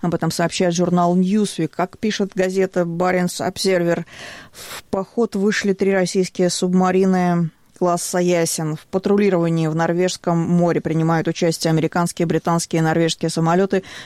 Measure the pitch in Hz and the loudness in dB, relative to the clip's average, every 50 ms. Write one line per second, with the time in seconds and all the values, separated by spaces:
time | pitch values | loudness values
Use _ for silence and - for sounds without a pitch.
0 | - 175 160 165 - 165 160 - 175 165 - - 196 175 175 175 180 175 175 175 | -2 -2 -2 0 -2 -2 -2 0 -2 -2 0 0 0 0 2 0 0 2 2 2
1 | 175 175 175 180 185 185 196 214 208 190 - - 165 151 - - 175 185 - - | 2 2 2 2 2 2 2 0 0 -2 -2 -4 -6 -6 -2 -4 -6 -6 -4 -6
2 | - 220 208 - 208 190 - - 185 185 185 196 190 185 - 185 175 170 165 170 | -4 -4 -2 -2 -4 -4 -2 -2 -2 -2 0 0 -2 0 0 -2 -2 -2 -2 -2
3 | 180 180 185 180 180 180 - - - - 185 - - 190 190 175 175 170 170 175 | 0 0 0 0 0 -2 -4 -4 -6 -6 -6 -2 -2 0 0 2 2 0 0 -2
4 | 170 - - - - - - - - - - - - - - - - _ - 196 | -4 -10 -14 -18 -18 -18 -18 -18 -20 -20 -20 -20 -18 -16 -16 -16 -10 _ -4 -4
5 | 190 - - - 233 220 - 202 190 214 202 - - 202 190 190 202 190 196 190 | -4 -4 -2 -2 -2 0 0 0 0 0 0 0 0 -2 0 0 0 2 2 2
6 | 185 175 - 202 185 180 _ - 180 175 - - - 180 180 190 185 185 185 185 | 0 0 0 0 -2 -2 _ 0 0 0 0 0 -2 2 2 4 2 4 4 4
7 | 190 190 185 185 180 180 175 170 170 160 - _ _ _ _ - 185 180 175 175 | 4 4 2 2 2 2 2 0 0 -2 -4 _ _ _ _ -2 0 0 0 0
8 | - - - 185 180 180 180 175 165 160 - - 160 156 151 156 - _ - 190 | -2 -4 -2 0 2 2 2 2 2 0 -2 -4 -4 -4 -6 -6 -10 _ -6 -4
9 | - 202 202 202 208 202 185 170 170 170 165 165 160 156 156 160 165 165 170 175 | 0 2 2 4 4 4 2 2 2 2 0 0 0 0 0 0 0 0 2 2
10 | 180 180 - - - - 170 170 165 - 175 175 170 170 165 151 - 165 160 160 | 0 0 -2 -2 -2 0 0 0 2 2 2 2 2 2 2 0 -2 -2 -2 0
11 | 160 160 165 165 156 165 165 - - 170 160 - - 165 160 160 151 160 - 185 | 2 2 0 0 0 -2 -2 0 0 0 0 0 0 0 0 2 0 0 0 0
12 | 175 175 - - 175 160 156 160 - - 170 170 - - - 165 160 160 156 165 | -2 -2 -2 -2 -2 0 0 -2 0 0 -2 -2 -2 -2 -2 0 0 2 2 2
13 | 165 160 156 - - 165 - - 160 165 170 180 196 190 - 190 185 - - - | 2 0 0 -2 -4 -4 -2 0 0 2 2 2 2 2 0 -2 -2 -4 -18 -18
14 | - | -18